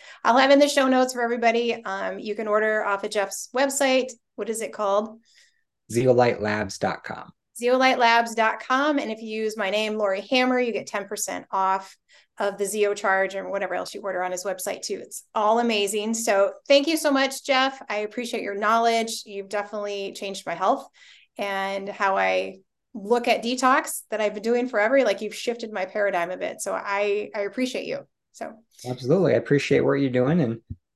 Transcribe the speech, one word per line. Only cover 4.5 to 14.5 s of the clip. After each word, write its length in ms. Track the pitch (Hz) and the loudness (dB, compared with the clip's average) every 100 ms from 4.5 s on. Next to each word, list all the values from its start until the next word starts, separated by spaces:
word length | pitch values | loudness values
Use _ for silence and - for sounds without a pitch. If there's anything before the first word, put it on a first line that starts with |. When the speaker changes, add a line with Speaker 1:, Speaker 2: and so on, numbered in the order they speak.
| 220 | -6
Speaker 1:
it 100 | 208 | -6
called? 480 | - 208 202 220 220 _ _ _ _ _ _ - | -4 0 0 -2 -8 _ _ _ _ _ _ -6
Speaker 2:
Zeolite 480 | 113 127 120 120 - | 2 4 6 4 2
labs 360 | 104 107 98 - | -2 -2 -4 -4
dot 260 | 185 - | -4 -4
com. 300 | - - - _ _ - | -10 -14 -14 _ _ -6
Speaker 1:
Zeolite 400 | 240 254 262 233 | 0 4 4 4
labs 360 | 233 233 226 | 4 4 2
dot 280 | 226 220 214 - | 0 0 0 -2
com. 320 | 262 294 277 | 0 2 0
And 140 | 220 | -4
if 100 | 220 | -6
you 220 | 226 220 | -8 -4
use 140 | 220 220 | -4 -2
my 120 | 196 | -2
name, 260 | 208 214 214 | -2 -2 -2
Lori 240 | 208 190 | -2 -2
Hammer, 360 | 202 254 254 254 | 0 2 2 2
you 140 | 247 | 0
get 160 | 196 - | -2 -6
ten 180 | 208 196 | -8 -6
percent 400 | 202 - 180 - | -6 -6 -8 -6
off 460 | 190 190 190 190 - _ - _ - | -2 0 0 -4 -18 _ -20 _ -4
of 180 | 202 185 | -4 -2
the 60 | |
Zeo 320 | 196 214 202 202 | -4 0 0 0
Charge 400 | 208 190 190 196 | 0 2 0 -4
and 160 | 185 | -6
whatever 240 | 196 185 185 | -6 -4 -4
else 180 | 185 | -6
you 80 | 202 | -8
order 220 | 208 185 | -6 -4
on 80 | 180 | -4
his 140 | 180 | -4
website 360 | 196 | -6